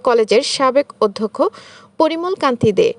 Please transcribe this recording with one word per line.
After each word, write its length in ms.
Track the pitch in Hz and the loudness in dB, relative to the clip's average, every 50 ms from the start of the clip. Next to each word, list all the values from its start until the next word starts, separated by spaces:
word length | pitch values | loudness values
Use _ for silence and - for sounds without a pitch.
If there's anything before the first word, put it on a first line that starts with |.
| - | 0
কলেজের 380 | 262 233 233 220 - 208 233 | 2 2 2 2 2 2 0
সাবেক 440 | 285 - - - 269 254 240 285 277 - - _ | 0 0 -2 0 0 2 2 0 0 -2 -2 _
অধ্যক্ষ 380 | 220 208 196 - 220 208 - - 302 440 - - - - - - - _ _ - | -2 -2 -2 -4 -8 -6 -2 -2 -2 -2 -4 -8 -16 -20 -20 -20 -20 _ _ 0
পরিমল 360 | 320 311 330 330 339 359 381 | 0 0 0 -2 -4 -6 -4
কান্তি 360 | - 311 269 247 233 - 220 | -2 -2 -2 0 0 0 0
দে, 160 | 190 180 - 113 - | 2 2 0 0 -2